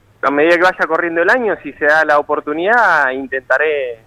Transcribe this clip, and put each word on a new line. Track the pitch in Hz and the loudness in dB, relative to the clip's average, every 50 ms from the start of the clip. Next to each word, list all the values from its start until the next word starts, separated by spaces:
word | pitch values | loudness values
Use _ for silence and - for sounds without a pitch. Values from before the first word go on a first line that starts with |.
| _ _ _ _ - | _ _ _ _ -4
a | 135 | -2
medida | 143 143 151 170 175 | 0 2 2 2 4
que | 165 | 4
vaya | 180 185 180 - 180 | 2 0 0 -2 -2
corriendo | 151 160 165 170 170 165 170 | -2 -2 -2 -2 -4 -2 0
el | 175 196 | 0 2
año, | 240 262 233 202 165 - | 0 0 0 -2 -4 -6
si | - 143 - | -8 -14 -8
se | - 151 | -2 0
da | 147 151 160 156 | 2 2 2 2
la | 151 147 147 | 2 2 0
oportunidad, | 143 - 147 143 - 147 151 165 180 208 240 247 220 185 165 151 139 127 | 0 0 -4 -4 -4 -6 -6 -2 0 0 2 2 2 2 2 2 0 0
intentaré | 131 135 135 123 131 135 127 - 131 135 151 156 147 143 131 123 117 113 113 | -2 -6 -6 -6 -8 -8 -2 -2 0 0 0 -2 -2 -4 -4 -6 -8 -12 _